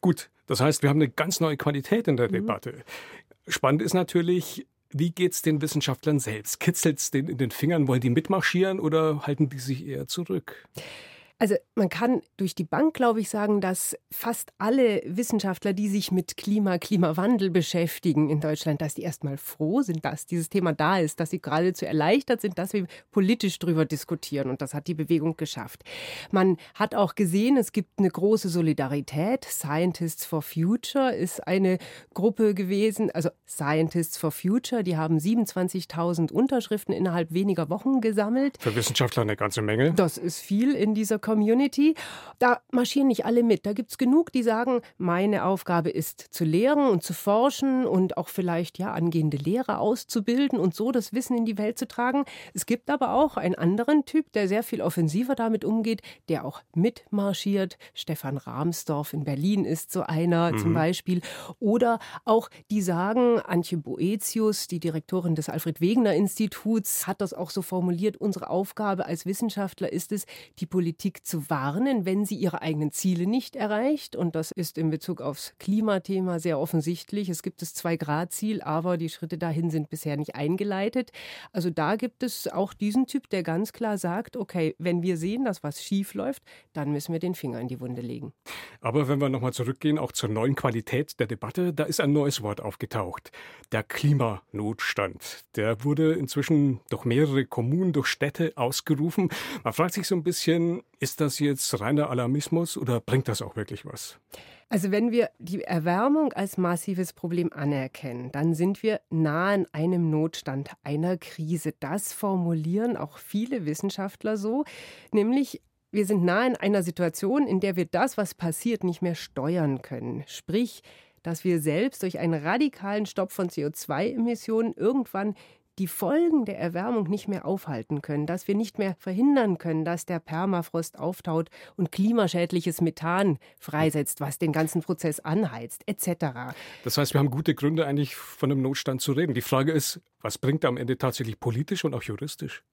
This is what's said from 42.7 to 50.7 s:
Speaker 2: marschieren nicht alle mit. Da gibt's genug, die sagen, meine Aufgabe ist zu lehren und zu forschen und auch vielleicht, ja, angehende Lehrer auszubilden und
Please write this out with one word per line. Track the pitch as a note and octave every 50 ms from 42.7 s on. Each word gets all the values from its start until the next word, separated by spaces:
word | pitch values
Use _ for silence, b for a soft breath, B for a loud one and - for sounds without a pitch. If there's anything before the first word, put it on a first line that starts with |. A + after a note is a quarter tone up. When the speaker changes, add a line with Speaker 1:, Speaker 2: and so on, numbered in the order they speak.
Speaker 2:
marschieren | - B3+ B3 - - C#4+ C#4 C4+
nicht | A#3+ - -
alle | - A#3 A#3+
mit. | A#3+ A#3 G#3+ F3+ _
Da | G#3 G#3+
gibt's | G3+ A#3 _ - -
genug, | C4 B3 C4 D#4 E4+ -
die | - C4 A#3
sagen, | A#3 A3+ A3 A#3+ B3+ B3+ A#3+ A#3 B B B
meine | F3+ F3+ E3+ F3+ F#3+ G#3+ G#3 F#3+ -
Aufgabe | F3+ G3 F3+ - - F3+ E3+ D#3+ D#3+
ist | C3+ - D#3 - - -
zu | - - - - F3
lehren | D#3+ D#3 F3 A3 C4 D4 D4 C#4+ C4
und | G#3 F3
zu | - - E3+
forschen | - - - G3+ G#3+ A#3+ C#4+ - - C#4 C4+ C4 B3+ B3+ -
und | - F#3 F#3 F#3 - -
auch | F3 -
vielleicht, | - - F#3 F3+ E3+ F3 F3 - _ -
ja, | F3+ G#3 -
angehende | - E3 F3 E3 E3+ D#3 D#3 C#3+ C#3+
Lehrer | C#3+ D#3 F#3+ A#3+ C4 - G#3 -
auszubilden | - G#3 A#3+ A#3 - _ - A#3 G3+ - A#3 B3+ C#4+ C#4 - A3+
und | E3+ F#3